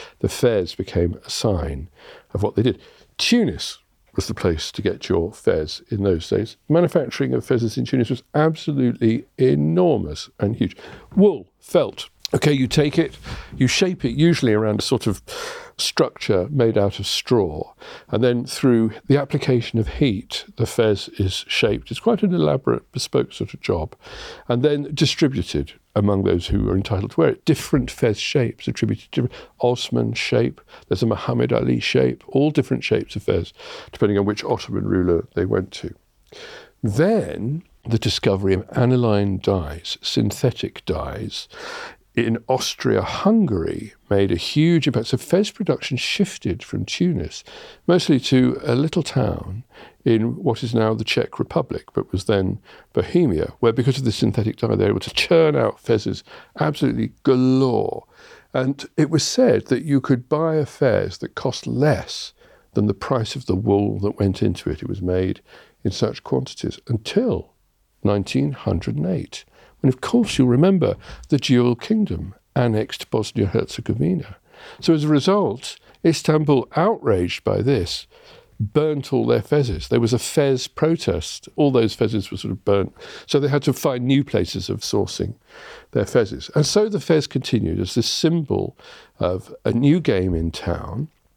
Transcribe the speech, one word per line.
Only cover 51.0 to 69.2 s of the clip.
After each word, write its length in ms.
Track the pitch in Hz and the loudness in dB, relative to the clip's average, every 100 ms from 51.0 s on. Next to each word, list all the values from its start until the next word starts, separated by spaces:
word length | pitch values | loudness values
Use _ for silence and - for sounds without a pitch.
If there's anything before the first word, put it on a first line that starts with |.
Czech 340 | 113 - - - | -2 -2 -2 -4
Republic, 460 | - - - - - | -4 -2 -4 -8 -6
but 160 | - - | -6 -4
was 140 | 98 | -4
then 340 | - 101 95 101 - - _ | 0 0 0 -4 -10 -20 _
Bohemia, 600 | - 92 175 156 80 - - | -4 0 2 2 2 -2 0
where 120 | 117 | 0
because 260 | 117 123 131 | 2 0 0
of 60 | |
the 80 | 127 | -2
synthetic 440 | - 113 104 107 - | 0 0 0 -2 -2
dye, 180 | 110 | -2
they 100 | 101 | 2
were 60 | 98 | 2
able 100 | 104 | 0
to 140 | - | -2
churn 400 | - - 165 156 | -4 2 4 4
out 240 | 143 113 - | 2 0 -2
fezes 460 | - 110 104 101 - - - - | -2 0 0 -8 -10 -20 -20 -4
absolutely 540 | 156 147 131 117 113 - | -4 0 0 0 -4 -2
galore. 800 | - 127 127 131 131 107 98 - - - - - _ | 2 4 4 4 2 0 -2 -6 -14 -20 -20 -20 _
And 320 | 131 131 139 - - | -2 -2 -4 -6 -2
it 120 | 151 | 0
was 140 | 160 | 0
said 440 | - - 247 104 - | 0 2 4 2 2
that 180 | 127 | -2
you 160 | 160 139 | 2 0
could 280 | - 127 - | 2 0 0
buy 280 | 151 160 156 | -2 0 0
a 100 | 143 | -2
fez 520 | - 135 101 95 - | 0 2 2 0 -6
that 180 | - - | -10 -6
cost 300 | 135 - - | -6 -4 -4
less 640 | 120 147 120 - - - - _ _ _ | 0 2 0 -4 -12 -14 -18 _ _ _
than 140 | - 104 | 0 0
the 60 | |
price 420 | 104 - 131 113 135 | -2 -2 -2 -2 -4
of 100 | - | -2
the 100 | 95 | -2
wool 440 | 107 101 104 104 | 2 2 2 -2
that 180 | 101 - | -4 0
went 240 | 98 95 | 0 2
into 260 | 104 92 - | 0 -2 -6
it. 140 | 80 | -6
It 60 | 95 | -6
was 120 | 98 | -6
made 400 | 90 90 92 98 _ - - _ | -2 0 0 -4 _ -20 -20 _
in 80 | - | -6
such 320 | - 120 - | -2 -2 -4
quantities 560 | - 135 131 - - - - | -4 -4 -4 -8 -8 -8 -6
until 640 | 117 - 202 247 90 - _ _ _ _ _ | -6 -2 0 0 -2 -6 _ _ _ _ _
nineteen 500 | 104 101 98 131 143 | 0 0 0 -2 -2
hundred 440 | 131 - 92 - 127 | -2 -4 -2 -4 -4
and 100 | 170 | -4
eight, 380 | 180 | -4